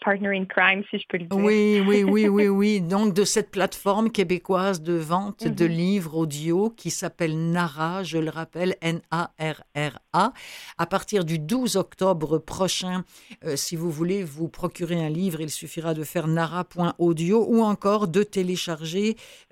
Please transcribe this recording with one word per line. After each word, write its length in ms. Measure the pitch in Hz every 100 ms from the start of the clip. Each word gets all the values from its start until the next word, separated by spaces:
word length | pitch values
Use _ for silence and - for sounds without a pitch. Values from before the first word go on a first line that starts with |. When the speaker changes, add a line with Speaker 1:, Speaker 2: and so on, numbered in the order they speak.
Speaker 1:
partner 340 | - 196 202 196
in 100 | 190
crime, 380 | - 185 190 202
si 80 | 202
je 60 | -
peux 100 | 185
le 60 | 170
dire. 120 | 196
Speaker 2:
Oui, 420 | 208 214 208 208 196
oui, 180 | 208
oui, 240 | 196 208 214
Speaker 1:
<laughs> 0 |
Speaker 2:
oui, 200 | 202 208
oui. 340 | 196 208 208
Donc, 320 | 165 196 214
de 100 | 180
cette 280 | 196 226 208
plateforme 600 | 196 190 - 202 196 226
québécoise 680 | 226 180 175 - 190 190 185
de 120 | 156
vente 540 | 170 156 175 202 196 226
de 180 | 202 170
Speaker 1:
Mhm. 40 |
Speaker 2:
livres 440 | 165 180 202 165 156
audio 540 | 165 143 160 170 220
qui 180 | 226 175
s'appelle 640 | - 175 - 165 160 165
NARA, 500 | 170 175 143 160 185
je 160 | 180 160
le 140 | 160
rappelle, 440 | 151 160 160 185 185
N 180 | 165 165 -
A 200 | 160 170 -
R 220 | 156 147 - 147
R 220 | 147 - -
A. 220 | 165 208 - - - - -
À 60 | 170
partir 360 | 190 - 208
du 140 | 165 165
douze 380 | 151 240 247 196
octobre 640 | 175 - 190 175 151 156
prochain, 640 | - - 185 - 185 180 175 - - -
euh, 120 | 156 139
si 200 | - 165
vous 160 | 170
voulez 320 | 151 175 196
vous 240 | 175 143 165
procurer 500 | - 180 - 170 170 160
un 40 |
livre, 300 | 156 190 156
il 120 | 156
suffira 420 | - 156 - 165
de 100 | 160
faire 240 | 147 175 156
nara 360 | 165 165 170
point 320 | 180 175 170 -
audio 480 | 175 160 170 220 214
ou 140 | 226
encore 460 | 220 202 202 214 175
de 160 | 165
télécharger, 960 | 208 202 185 180 - 160 160 180 214 220 - - _